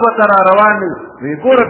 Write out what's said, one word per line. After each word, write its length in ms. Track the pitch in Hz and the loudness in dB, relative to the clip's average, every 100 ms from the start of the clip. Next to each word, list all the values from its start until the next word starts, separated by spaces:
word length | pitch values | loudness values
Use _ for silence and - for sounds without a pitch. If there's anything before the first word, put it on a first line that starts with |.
ورته 200 | 233 226 208 | -2 0 0
را 80 | 196 190 | 2 2
روان 300 | 196 214 208 | 4 2 0
دي. 120 | 180 127 - - | -6 -10 -14 -14
وی 120 | 135 151 | -10 -4
ګوره، 280 | 254 254 | 0 0